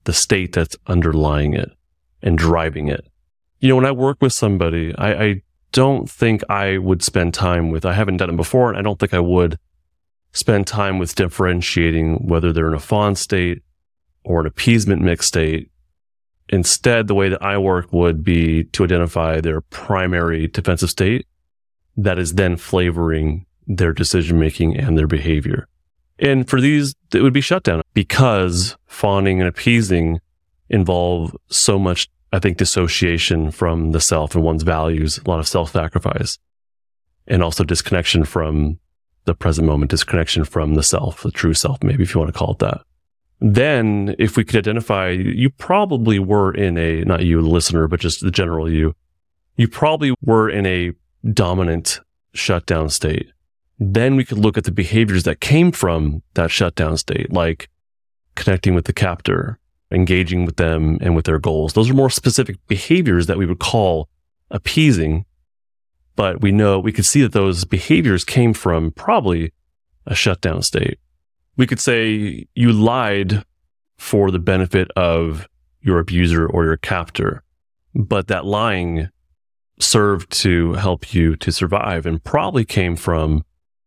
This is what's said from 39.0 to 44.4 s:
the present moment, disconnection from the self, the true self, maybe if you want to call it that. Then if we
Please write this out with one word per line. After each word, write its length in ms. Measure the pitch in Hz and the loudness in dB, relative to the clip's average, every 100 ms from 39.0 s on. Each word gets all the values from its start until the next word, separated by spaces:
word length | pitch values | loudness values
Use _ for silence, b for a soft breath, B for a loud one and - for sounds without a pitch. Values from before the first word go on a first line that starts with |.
| _ _ | _ _
the 100 | - | -4
present 340 | 82 87 78 80 | -2 0 2 2
moment, 240 | 73 71 | 2 0
disconnection 520 | 80 - 90 80 - | -2 0 -2 0 -2
from 300 | 73 - 76 | -2 -2 0
the 80 | 76 | 0
self, 400 | 78 - 131 - | 2 0 -2 -6
the 80 | - | -8
true 240 | - 82 | -2 0
self, 260 | 80 - 135 | 0 -2 -2
maybe 180 | 98 - | -2 0
if 100 | 90 | 0
you 60 | - | 0
want 140 | 80 | -2
to 40 | - | -2
call 180 | - | -4
it 40 | - | -2
that. 220 | 50 - - _ _ _ _ - | -2 -4 -10 _ _ _ _ -2
Then 720 | 117 101 143 135 110 104 101 - | 2 4 2 2 2 0 -2 0
if 180 | 107 | 0
we 80 | - | 0